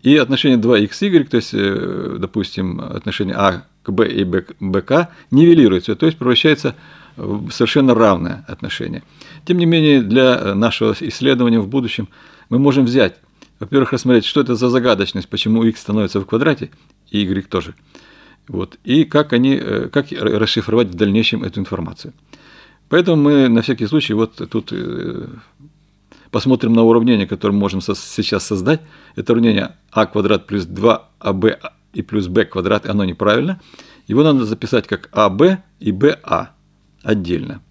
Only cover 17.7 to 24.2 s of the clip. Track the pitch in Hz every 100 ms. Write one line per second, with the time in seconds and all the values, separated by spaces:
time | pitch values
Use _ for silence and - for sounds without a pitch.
17.7 | - _ - _ _ _ _ - 95 92
18.7 | - - 139 156 147 147 120 131 135 107
19.7 | 107 123 143 143 - 107 104 107 - 107
20.7 | 110 107 87 104 104 110 113 104 - 95
21.7 | 92 85 87 - - _ - _ - _
22.7 | _ _ 160 180 160 143 143 131 117 110
23.7 | 120 107 151 - 107